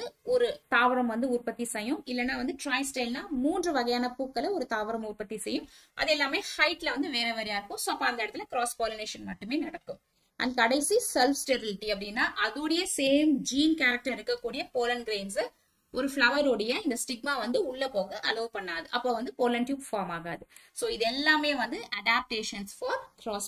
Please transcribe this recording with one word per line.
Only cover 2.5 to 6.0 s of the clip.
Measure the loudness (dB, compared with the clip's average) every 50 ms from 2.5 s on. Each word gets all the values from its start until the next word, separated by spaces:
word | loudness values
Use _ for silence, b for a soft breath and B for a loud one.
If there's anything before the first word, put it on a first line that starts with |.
| -4 -6 -4
ட்ரைஸ்டைல்னா | -2 -2 -2 -2 -2 -2 -2 -2 -2 -4 -6 -6 -4 -2 0 2
மூன்று | 2 2 2 2 2 2
வகையான | 2 2 2 2 2 0 -2 -2
பூக்களை | -4 -6 -4 -4 -2 -2 0 0
ஒரு | -2 -2 -2 -2
தாவரம் | -2 -2 -2 -2 -4 -4 -6
உற்பத்தி | -6 -8 -8 -8 -8 -6 -4
செய்யும். | -4 -4 -4 B B B B B B B 0